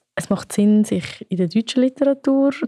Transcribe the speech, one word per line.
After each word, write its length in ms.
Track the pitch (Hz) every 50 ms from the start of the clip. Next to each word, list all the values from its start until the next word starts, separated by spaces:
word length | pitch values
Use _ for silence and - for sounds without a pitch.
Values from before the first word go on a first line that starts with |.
| _ _ -
es 140 | - - -
macht 240 | 202 - - - -
Sinn, 320 | 208 202 214 214 214 208
sich 400 | - 202 180 - - - - -
in 80 | - 185
der 140 | 175 185 160
deutschen 340 | - 220 226 - - 254 254
Literatur 680 | 262 262 - 277 277 277 277 - 277 269 269 277 277 277 - 330